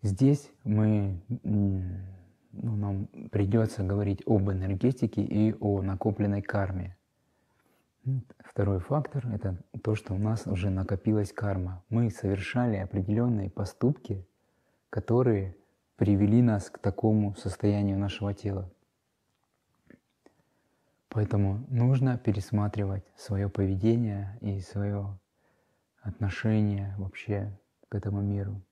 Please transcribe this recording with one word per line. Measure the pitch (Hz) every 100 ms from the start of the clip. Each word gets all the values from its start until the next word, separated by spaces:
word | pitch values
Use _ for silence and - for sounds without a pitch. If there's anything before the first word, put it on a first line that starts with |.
Здесь | 104 95 135 143 - _
мы, | - 107 107 107 101 90 - 120
м, | - 104 101 95 92 92 95 - - _ _
ну, | - 117 107
нам | 101 98 98 - 76
придётся | 101 98 113 110 -
говорить | 92 98 101 98 -
об | 110 98
энергетике | 95 95 95 123 131 113 107
и | 101 104 107 104
о | 107 101
накопленной | 95 95 110 104 104 101
карме. | 98 104 95 92 92 92 _ _ _ _ _ _ _ _ _ _
М, | 131 131 - -
второй | - - 101 98
фактор — | 90 143 139 143 123
это | 104 101 90 - 117
то, | -
что | 107 -
у | 98
нас | 107 113 -
уже | 95 98
накопилась | 95 95 98 - 107 98
карма. | - 101 95 90 92 _
Мы | 110 117
совершали | 98 104 95 95 127 123 104
определённые | 95 98 95 104 120 113 98
поступки, | - 101 - 120 151 - 101 90 _ _ _ _ _ _
которые | - - 117 127 107 95 87 _ _ _ _
привели | 107 101 101 113
нас | 120 107 -
к | -
такому | 107 - 110 107 104 98
состоянию | 101 - 104 104 101 98
нашего | 101 - 101
тела. | 98 104 98 92 _ _ _ _ _ _ _ _ _ _ _ _ - _ _ _ _ _ _ _ _ _ _ _
Поэтому | - 104 104 101 98 131
нужно | 127 120 131 131 120
пересматривать | - 101 98 107 104 101 98 95 - _
своё | - 98 101
поведение | - 98 95 107 117 117 101 101 110
и | 104 98
своё | 92 101 101 101 101 98 _ _ _ _ _ _ _ _
отношение | 107 90 101 92 113 107 104 101 101 98
вообще | 95 - - 101 101 98 _ _ _
к |
этому | 104 101 101
миру. | 101 101 101 98 95